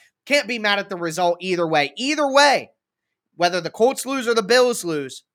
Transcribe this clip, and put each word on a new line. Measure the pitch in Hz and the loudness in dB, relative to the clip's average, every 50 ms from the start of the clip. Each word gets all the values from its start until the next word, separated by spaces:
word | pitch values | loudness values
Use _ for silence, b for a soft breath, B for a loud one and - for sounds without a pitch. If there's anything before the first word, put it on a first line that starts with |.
| b b b _ - | b b b _ -4
can't | - 277 285 247 | 0 0 0 0
be | 202 247 226 | -2 -4 -4
mad | 214 208 202 202 | 0 0 0 0
at | 196 196 | -2 -6
the | 202 | -8
result | 175 170 165 160 180 180 175 170 175 | -6 -6 -6 -2 0 0 0 0 -2
either | 180 185 180 170 170 | -2 -4 -2 0 0
way. | 160 160 151 143 143 - | 0 2 0 0 0 -4
Either | 196 240 277 311 302 294 269 | -6 -4 -4 -2 0 0 2
way, | 262 277 294 285 254 165 117 - _ _ _ _ _ _ _ _ _ _ _ _ _ | 4 6 6 6 4 2 -2 -8 _ _ _ _ _ _ _ _ _ _ _ _ _
whether | - 175 180 175 180 | -2 -2 0 0 -2
the | 165 160 | -6 -6
Colts | - - 226 254 - - - | -2 2 2 2 2 0 -6
lose | 247 277 269 233 233 | -6 -6 -4 -2 -2
or | 233 | 0
the | 226 | 0
Bills | 214 180 240 254 247 247 233 - - | 0 2 4 4 4 2 0 -4 -4
lose, | 170 160 147 139 131 - - _ _ _ | -6 -4 -6 -6 -8 -12 -18 _ _ _